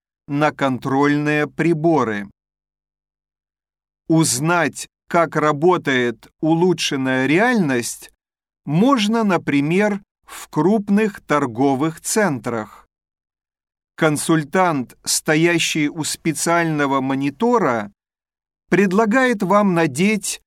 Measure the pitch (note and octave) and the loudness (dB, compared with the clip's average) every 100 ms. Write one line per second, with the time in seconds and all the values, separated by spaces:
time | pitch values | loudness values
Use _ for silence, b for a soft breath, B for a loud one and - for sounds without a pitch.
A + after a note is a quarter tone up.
0 | _ _ - C#3+ D3+ C#3 C#3 B2+ C#3 C3+ | _ _ -8 -2 -2 0 -2 -2 -2 0
1 | C#3+ D3 D3 D3+ D3 - E3 E3 D#3+ D#3 | 2 0 0 -2 -4 -2 -2 0 0 0
2 | A2+ G#2 G2+ - _ _ _ _ _ _ | 0 -4 -10 -18 _ _ _ _ _ _
3 | _ _ _ _ _ _ _ _ _ _ | _ _ _ _ _ _ _ _ _ _
4 | - D#3+ D3 B2 D#3 F3 D3+ - - _ | 0 2 2 0 -2 0 -2 -4 -14 _
5 | - F3+ D#3+ D#3 D3+ D3 E3+ F3 E3 C3 | -4 0 0 0 0 2 2 2 0 0
6 | A#2+ A2+ - _ D#3 E3 F#3 E3 - C#3+ | 0 -4 -12 _ 0 2 2 0 -2 -4
7 | C3 C3 C3+ D#3+ A#3 A#3+ D#3+ B2+ A2 - | -2 0 0 2 2 2 0 -2 -4 -10
8 | - _ _ _ _ _ - D3+ B3+ C4+ | -18 _ _ _ _ _ -4 2 2 2
9 | G3+ A#3 G#3+ E3+ - C#3+ C#3+ F3+ G#3 G3+ | 2 0 0 0 0 0 2 2 0 -2
10 | - _ - - - - D#3 A3 G3+ G3+ | -8 _ -20 -20 -8 0 2 2 2 2
11 | A3 G3+ - D3 C#3 A2+ C#3 C3 D#3+ D#3+ | 2 -2 -2 -2 0 0 0 0 -2 -4
12 | - A3 G3+ C3 B2 A#2 G#2+ - _ _ | -4 -2 0 -2 -6 -6 -8 -14 _ _
13 | _ _ _ _ _ _ _ _ _ - | _ _ _ _ _ _ _ _ _ -2
14 | D#3+ D3 - D#3+ D3+ F#3+ F3+ D3 A#2+ - | 0 0 0 0 0 0 0 0 -6 -10
15 | - - - D#3 E3+ E3+ - E3 D3 D#3+ | -6 -4 0 2 2 2 -2 -2 -4 -4
16 | D3 - E3+ D3+ - E3+ E3 D3+ C#3+ C3+ | -8 -6 -4 -4 0 0 0 0 0 0
17 | C3 C3+ C#3 C#3 A#3 A#3+ E3 A#2 G2+ - | -2 -2 -4 -2 0 2 2 -2 -6 -12
18 | _ _ _ _ _ _ _ F3 G3+ F#3 | _ _ _ _ _ _ _ 0 2 2
19 | A3+ B3+ B3+ A3 F#3 G3+ G#3 E3+ E3 B2+ | 2 2 2 0 0 2 2 2 0 0
20 | G3 A3 - - | 0 0 -4 -10